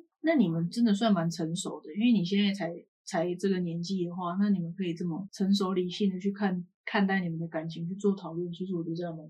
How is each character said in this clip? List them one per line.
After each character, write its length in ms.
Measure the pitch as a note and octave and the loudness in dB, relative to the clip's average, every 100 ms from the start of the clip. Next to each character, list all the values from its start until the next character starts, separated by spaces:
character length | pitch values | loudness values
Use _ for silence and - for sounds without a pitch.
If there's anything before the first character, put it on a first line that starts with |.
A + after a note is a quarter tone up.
| - _ | -10 _
那 120 | D#4 | 2
你 140 | D#4+ F3 | 4 4
们 200 | E3 F3 | 2 0
真 160 | A#3+ | 2
的 80 | A#3 | 4
算 200 | G3+ A3+ | 4 4
蛮 180 | F3 E3 | 4 2
成 240 | E3 D#3+ | -2 -4
熟 260 | F3 - - | -4 -6 -8
的， 140 | D#3 | -8
因 60 | F#3 | 2
为 100 | B3 | 4
你 140 | G#3 | 4
现 180 | F3 G3+ | 4 2
在 100 | G3+ | 2
才， 220 | G3 E3+ F3 - _ | 0 -4 -6 -14 _
才 280 | - E3+ F3 F3 | -4 -2 0 0
这 120 | G3 | 0
个 120 | F#3 | 0
年 200 | F3 E3+ | 0 -4
纪 240 | F3 F#3+ | -2 -2
的 60 | F3 | -2
话， 240 | F3 F3 F#3 | -4 -4 0
那 100 | G#3 | 2
你 80 | F#3 | 2
们 160 | E3 | 0
可 80 | F3+ | -4
以 100 | F3+ | -4
这 140 | E3 F3+ | -2 -4
么 220 | D#3 G3 | -4 -8
成 240 | - F#3+ | -2 2
熟 200 | G3+ F#3+ | 2 2
理 140 | F#3 F3+ | 0 -2
性 220 | F3 G3+ | 0 0
的 80 | F3+ | 0
去 140 | G3+ | -4
看， 340 | G3+ G3 F3+ - _ | 0 -2 -2 -6 _
看 220 | - G#3 F#3+ | -4 2 2
待 140 | F#3+ | 2
你 80 | F3 | 0
们 100 | D#3+ | -4
的 80 | E3 | -4
感 220 | E3 E3 | -4 -6
情， 200 | E3+ E3+ | -6 -6
去 60 | |
做 220 | G3 G3+ F#3+ | 0 0 0
讨 160 | E3+ | -4
论， 200 | E3 F3 | -6 -6
其 140 | E3+ F#3+ | -6 -4
实 80 | |
我 80 | F3 | -4
觉 80 | D#3+ | -4
得 60 | E3+ | -4
这 80 | |
样 120 | F3 | -6
蛮 80 | D#3+ | -8